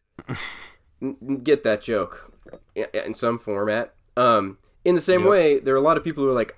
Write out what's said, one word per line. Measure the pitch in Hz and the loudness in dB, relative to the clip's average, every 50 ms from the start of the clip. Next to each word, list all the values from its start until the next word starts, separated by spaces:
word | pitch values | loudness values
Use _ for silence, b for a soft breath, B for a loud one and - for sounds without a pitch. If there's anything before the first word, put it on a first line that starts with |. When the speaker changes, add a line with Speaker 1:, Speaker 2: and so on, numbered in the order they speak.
| _ _ _ - | _ _ _ -18
Speaker 1:
<laughs> | - - 127 B B B B B B B B B B _ _ _ | -12 -12 -10 B B B B B B B B B B _ _ _
Speaker 2:
n-, | 127 135 135 - | -10 -10 -10 -10
n-, | 117 127 139 135 123 | -8 -8 -8 -4 0
get | 156 147 139 | 2 2 2
that | - 117 107 101 - | 2 0 -2 -2 -2
joke | - 113 104 92 - - - - - _ _ _ - - - _ _ - | -4 -4 -4 -4 -6 -8 -16 -20 -20 _ _ _ -20 -20 -20 _ _ -10
i-, | - 110 - - 104 - | -8 -8 -6 -6 -8 -8
in | 95 113 | -8 -8
some | - - 117 120 117 | -4 -4 -4 -4 -4
format. | - - 104 101 104 107 104 113 117 - _ _ _ _ _ - | -6 -6 -6 -4 -2 -2 -2 -2 -4 -6 _ _ _ _ _ 0
Um, | 123 123 117 107 98 95 101 - _ _ _ _ - | 2 4 4 2 2 -2 -6 -14 _ _ _ _ 0
in | 175 180 | 0 0
the | 170 | 2
same | 160 - 185 180 | 2 2 2 4
Speaker 1:
Yep. | 180 190 | 4 4
Speaker 2:
way, | 208 190 165 151 143 131 | 4 6 4 4 2 2
there | - 135 135 | 2 2 2
are | 135 | 2
a | |
lot | 139 156 165 - | 4 2 2 0
of | - | -2
people | 170 151 147 139 | -4 -4 -2 0
who | 135 | 0
are | 131 | 0
like, | 120 110 - - | 0 -2 -4 -6